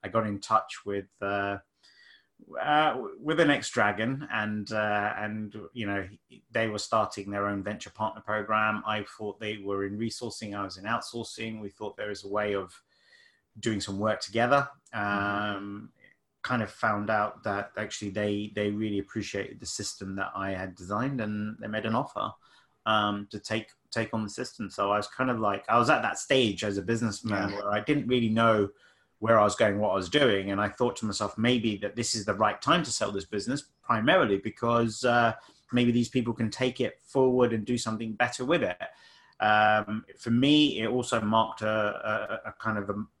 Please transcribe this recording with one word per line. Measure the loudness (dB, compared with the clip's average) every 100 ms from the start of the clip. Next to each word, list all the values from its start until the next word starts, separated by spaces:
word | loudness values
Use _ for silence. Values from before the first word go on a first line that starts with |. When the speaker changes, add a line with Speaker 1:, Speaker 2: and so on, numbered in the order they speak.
Speaker 1:
I | 0
got | 0 0
in | -4
touch | 2 0 0 -12 -6
with, | -6 -6 _
uh, | -2 -2 -2 -4 _ _ _ _ -20 -20 _ _ -12 -6
uh, | 2 4 4 0 -6 -8
with | -2 4
the | 4
next | 4 0
dragon, | 2 2 2 -2 -4 -4
and, | -4 -2 -4 -4
uh, | -2 0 0 0 -2
and, | -6 -6 -8 -12 -14
you | -8 -4
know, | -4 -4 -12 _ -20 _
they | -2 0
were | -2
starting | 0 0 0 -2 -6
their | -2 0
own | -2
venture | -4 -6 -10
partner | -6 -6 -6
program. | -6 -4 0 2 2 0 -2
I | -4 -6 -8
thought | -10 -6
they | -8 -6
were | -4 -2 -2
in | -4
resourcing, | -6 -6 -10 -8 -10 -8
I |
was | -8 -8
in | -4
outsourcing. | -4 -4 -10 -10 -10 -10 -8
We | -12
thought | -10 -12 -8
there | -8
is | -8
a | -6
way | -2 0 -2
of | -4 -14 _ _ _ _ _ _ _ -6
doing | -2 -2
some | -2 -2
work | 0 -2
together. | -2 0 4 4 2 -10 _ -6
Speaker 2:
Mm-hmm. | -2 0 0 -2 -2 -6
Speaker 1:
Um, | -8 -12 -14 _ -20 _ _ _
kind | -2 -2
of | -2
found | 0 0 0 0
out | 0 0 -2
that | -4 -4 -4 -8
actually | -8 -6 -6
they, | -2 0 0 -4 -2
they | -2
really | 0 -2 -2
appreciated | -4 -6 -6 -6 -6 -10
the | -10
system | -8 -8 -8 -10 -6
that | -6 -6
I | -6
had | -4 -6
designed, | -10 -6 -2 -2 -2
and | -4 -4 -4 -6
they | -6
made | -4 0
an |
offer, | 0 -2 -4 -6 -6 _ _ _ _ 2
um, | 4 4 0 -6
to | -12
take, | -4 -4 -4 _ _
take | -4 -2
on | -2
the | -4
system. | -6 -10 -8 -10
So | -2 2
I | 2
was | 0
kind | -4 -2
of | 0
like, | 0 -2 2
I | 4
was | 6
at | 4
that | 2 -4
stage | 2 4 4 2
as | -2 -2
a |
businessman | 0 0 0 -4 -2 -2 -2
Speaker 2:
Yeah. | -2
Speaker 1:
where | -2
I | -2
didn't | 0 0 2
really | 2 2
know | 4 6 6 4 -2 _ _ _ _
where | 4 6
I |
was | 6 6
going, | 2 4
what | 0
I | 0
was | 2
doing. | 4 6 4 2
And | 0
I | 0
thought | 0 -2 0
to | -6
myself, | -2 -4 0
maybe | 2 4 2 -2
that | -4 -4
this | -4 -2
is | -2
the |
right | 2 2 2
time | 2 2
to | 2
sell | -2 -2
this | -4 -4
business, | -6 -4 -6 -6 _
primarily | -2 0 4 6 6 2
because, | 0 -4 2 2 2 0
uh, | 2 4 4 0 -12 _ _
maybe | 2 4
these | 4 2
people | 0 -2
can | -2 -2
take | 0 -2 0
it | -4 -4
forward | _ 4 4 6 4
and | 2 0
do | -2
something | -2 -4 -6
better | 0 0 0 0
with | 2
it. | 0 -4 -10 -14 -20 -20 _ _
Um, | 4 6 6 4 2 -6 -8 -10
for | 0
me, | 2 6 6 6 2
it | -2
also | -2 0 0
marked | 2 2 2 0
a, | -2 0 0 -2 -4 -4 -4 -8 -10
a, |
a |
kind | -8 -4 -4
of | -2
a | -6 -6 _